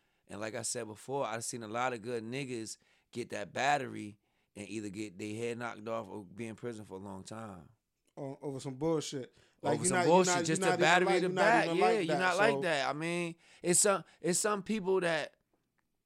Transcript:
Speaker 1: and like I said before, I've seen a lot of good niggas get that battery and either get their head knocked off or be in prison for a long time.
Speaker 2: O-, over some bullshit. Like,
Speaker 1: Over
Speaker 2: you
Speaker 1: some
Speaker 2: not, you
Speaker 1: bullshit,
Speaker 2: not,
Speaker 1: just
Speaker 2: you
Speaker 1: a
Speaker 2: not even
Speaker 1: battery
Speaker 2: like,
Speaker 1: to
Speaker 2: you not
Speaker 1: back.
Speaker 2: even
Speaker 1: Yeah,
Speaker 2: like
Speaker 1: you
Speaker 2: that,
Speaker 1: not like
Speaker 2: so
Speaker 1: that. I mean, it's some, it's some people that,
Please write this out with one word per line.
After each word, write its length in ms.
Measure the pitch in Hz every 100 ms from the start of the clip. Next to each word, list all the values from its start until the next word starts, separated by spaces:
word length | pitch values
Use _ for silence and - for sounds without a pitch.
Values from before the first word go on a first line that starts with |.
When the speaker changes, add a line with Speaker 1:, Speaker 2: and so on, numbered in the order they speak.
| _ _ -
Speaker 1:
and 120 | 98
like 140 | 110 117
I 60 |
said 240 | 117 120 110
before, 400 | 104 - 139 117
I've 180 | 113
seen 180 | - 123
a 60 | 110
lot 240 | 117 127
of 100 | 120
good 220 | 110 120
niggas 520 | 110 131 131 120 110 - _ _ _
get 180 | 120 113
that 220 | 104 95
battery 640 | - 135 147 120 110 107 101 _ _ _ -
and 120 | 98
either 200 | 110 104
get 300 | 98 107 90
their 160 | 107
head 240 | 107 117 117
knocked 280 | 120 101 107
off 180 | 113 98
or 140 | 104 95
be 120 | 104 113
in 60 | 104
prison 280 | 120 110
for 100 | 98
a 80 | 95
long 200 | 98 95
time. 460 | 95 110 110 92 76 _ _ _ _ -
Speaker 2:
O-, 220 | 139 139
over 160 | 147 135
some 140 | 139
bullshit. 580 | 127 160 160 - 143 120 _ _ _
Like, 120 | 147
Speaker 1:
Over 80 | 147
Speaker 2:
you 40 | 175
Speaker 1:
some 80 | 185
Speaker 2:
not, 60 |
you 60 | 165
Speaker 1:
bullshit, 220 | 180 185 175
Speaker 2:
not, 80 |
Speaker 1:
just 160 | 165 160
Speaker 2:
you 40 | 190
Speaker 1:
a 40 |
Speaker 2:
not 40 |
even 60 | 175
Speaker 1:
battery 260 | 160 180 185
Speaker 2:
like, 100 | 185
Speaker 1:
to 60 | 180
Speaker 2:
you 40 |
not 100 | 185
Speaker 1:
back. 200 | 202 233 165
Speaker 2:
even 100 | 170
Speaker 1:
Yeah, 60 |
Speaker 2:
like 160 | 220 226
Speaker 1:
you 60 | 170
Speaker 2:
that, 100 | 151
Speaker 1:
not 160 | 185 175
like 160 | 214
Speaker 2:
so 60 | -
Speaker 1:
that. 260 | 175 147 131
I 40 |
mean, 420 | 143 165 175 170 170 _ -
it's 180 | 170 170
some, 240 | 208 190 - -
it's 180 | 165 175
some 240 | 214 208
people 380 | 185 214 180 190
that, 320 | 175 156 135 - _ _ _ _ _ _